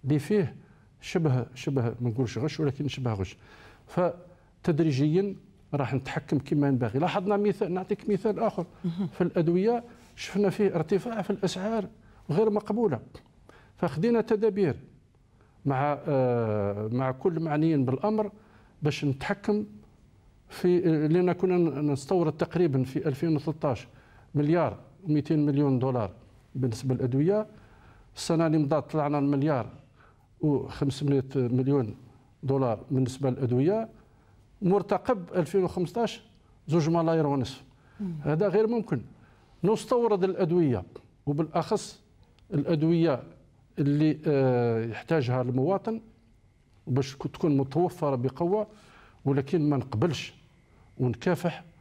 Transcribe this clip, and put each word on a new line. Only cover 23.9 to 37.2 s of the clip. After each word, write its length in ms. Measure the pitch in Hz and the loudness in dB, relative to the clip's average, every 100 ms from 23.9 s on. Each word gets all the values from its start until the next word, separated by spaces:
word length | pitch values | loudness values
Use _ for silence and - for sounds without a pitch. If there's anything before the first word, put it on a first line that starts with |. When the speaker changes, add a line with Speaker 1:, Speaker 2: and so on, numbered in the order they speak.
| - - - - 143 | -20 -20 -20 -6 -2
Speaker 1:
مليار 440 | 147 170 147 101 - - | 2 2 0 -4 -16 -16
ومائتين 420 | 185 151 143 160 147 | -2 0 2 2 2
مليون 340 | 139 147 131 | 2 2 2
دولار 320 | 131 127 101 - - - _ 131 | 2 0 -4 -6 -20 -20 _ -4
بالنسبة 400 | 127 110 131 123 | -4 -2 -2 -2
للأدوية. 520 | 127 135 156 208 214 - - - - - - - | 0 2 2 0 -2 -12 -20 -20 -20 -20 -20 -14
السنة 320 | - 165 165 | -2 2 4
اللي 100 | 156 | 2
مضات 340 | 143 156 - | 2 0 0
طلعنا 280 | 156 147 147 | -2 0 0
المليار 500 | 139 143 147 139 110 - - _ - _ _ _ | 2 2 2 0 -2 -12 -20 _ -20 _ _ _
وخمسمائة 840 | 156 139 - - 143 131 147 139 131 139 | 0 0 -2 -2 -2 -2 0 0 0 -2
مليون 600 | 123 123 131 143 113 - - - _ _ | 0 2 2 0 0 -6 -18 -20 _ _
دولار 360 | 135 135 131 110 - | -2 0 0 -2 -2
بالنسبة 380 | 131 127 - 139 | -2 -2 -2 -2
للأدوية. 600 | 127 131 123 151 214 220 - - _ _ - - _ | -2 0 2 2 0 -4 -12 -20 _ _ -20 -20 _
مرتقب 600 | 185 196 185 196 - 233 170 185 | 2 2 2 -2 0 -4 -2 -2
ألفين 280 | 160 196 | 0 0
وخمسطاش 580 | 185 - 170 233 233 - - _ _ - - | 0 -2 -4 -2 -4 -4 -20 _ _ -20 -2
زوج 220 | 165 151 | 0 2
ملاير 380 | 170 165 165 | 2 2 2